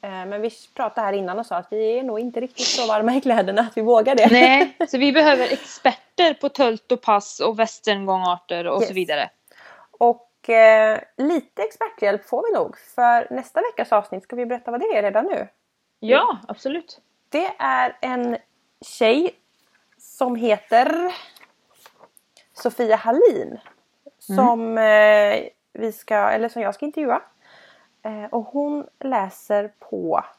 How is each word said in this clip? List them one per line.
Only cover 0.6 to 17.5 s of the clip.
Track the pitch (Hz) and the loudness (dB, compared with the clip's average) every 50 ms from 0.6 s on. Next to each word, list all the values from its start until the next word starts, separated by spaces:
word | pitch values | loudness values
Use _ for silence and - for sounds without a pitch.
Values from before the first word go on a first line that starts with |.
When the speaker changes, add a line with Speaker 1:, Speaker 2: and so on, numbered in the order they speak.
| - _ _ | -20 _ _
Speaker 1:
pratade | - 254 214 - - 220 | -8 -8 -6 -6 -4 -4
här | 196 196 | -4 -4
innan | 202 196 175 180 208 | -4 -6 -6 -8 -8
och | 233 | -8
sa | - 185 | -6 -8
att | 175 180 _ - | -8 -8 _ -6
vi | 214 220 220 226 247 | -4 -2 -2 -2 -4
är | 262 | -4
nog | 262 220 214 | -6 -6 -6
inte | 240 247 233 233 | -6 -6 -6 -8
riktigt | 240 254 _ - 254 | -8 -8 _ -6 -6
så | - - - 240 | -4 -4 -4 -2
varma | 220 214 214 214 226 247 | -2 -2 0 0 0 0
i | 269 | 0
kläderna | 262 269 233 226 190 185 196 208 | 0 0 0 0 0 0 0 -2
att | 240 226 - | -2 -2 -2
vi | - 220 | -4 0
vågar | 226 240 226 214 247 269 | 4 4 4 4 4 4
det. | 254 214 233 226 | 4 6 6 8
Speaker 2:
Nej, | 247 247 254 262 277 359 370 - _ 339 - | 8 8 6 6 4 2 0 -2 _ -6 -4
så | - 254 | -2 0
vi | 262 285 254 | 0 2 4
behöver | 311 311 302 285 254 247 - - | 6 6 6 4 4 2 -2 -4
experter | 269 - - - - _ 269 - - _ _ _ - 359 330 294 | -6 -6 -16 -20 -2 _ 0 -2 -2 _ _ _ 0 2 2 2
på | _ - 277 | _ -6 -6
tölt | - - 285 240 226 214 _ _ 254 | 0 2 0 0 0 -2 _ _ -4
och | 240 _ | -2 _
pass | - 214 202 202 - - - | 2 2 2 2 -4 -10 -4
och | - 196 226 214 | -4 -4 0 0
västerngångarter | 226 220 - - _ 214 208 196 196 190 190 185 185 180 175 180 _ _ 175 170 170 | -2 -2 -2 -8 _ -4 -4 -2 -2 -4 -4 -2 0 -2 -4 -4 _ _ -8 -6 -4
och | 175 - 196 220 | -4 -2 -2 -2
så | 208 | -2
Speaker 1:
Yes. | 190 | -2
Speaker 2:
vidare. | 185 180 165 151 147 120 - _ _ _ _ _ _ - - - - - _ | -6 -4 -4 -4 -4 -4 -6 _ _ _ _ _ _ -20 -20 -20 -20 -20 _
Speaker 1:
Och, | _ - 240 240 233 233 _ _ _ _ _ - | _ 0 2 2 2 0 _ _ _ _ _ 0
eh, | 226 226 226 220 220 220 220 220 220 - - _ _ | 4 6 8 8 8 6 4 2 0 -2 -6 _ _
lite | - 262 294 349 311 - _ _ - 208 | -4 -2 -2 -2 -2 -4 _ _ -8 -8
experthjälp | 220 - _ 453 415 - - 214 202 202 208 - | -8 -6 _ -12 -12 -8 -4 -2 -2 -2 -4 -6
får | _ - 240 381 466 | _ -6 -4 -2 -2
vi | 415 233 | -2 -2
nog. | 170 - - - | -2 -4 -8 -18
För | _ _ - - 247 240 240 233 - - 247 | _ _ -4 0 2 4 4 2 0 -2 -8
nästa | 254 254 - _ 311 | -10 -10 -6 _ -4
veckas | 392 494 453 - - - - | -4 -4 -4 -6 -4 0 0
avsnitt, | 208 208 - - 190 - | 0 0 -2 -12 -14 -14
ska | _ - | _ -10
vi | 240 247 | -8 -8
berätta | 233 247 240 240 - | -6 -8 -8 _ -8
vad | 233 240 | -8 -6
det | 330 453 403 | -4 -2 -2
är | 220 208 | 0 -2
redan | 202 196 214 240 | 0 0 -2 -2
nu? | 381 370 - - 202 _ _ _ _ _ _ _ _ _ _ | -2 -4 -6 -8 -10 _ _ _ _ _ _ _ _ _ _
Speaker 2:
Ja, | - 214 247 285 - 494 285 196 - - | 0 2 2 4 4 2 -2 -4 -8 -16
absolut. | 208 - - 269 285 339 320 _ - _ _ _ _ _ _ _ | -16 -10 -8 -8 -8 -8 -10 _ -20 _ _ _ _ _ _ _
Speaker 1:
Det | - 294 349 381 | -4 -4 -4 -4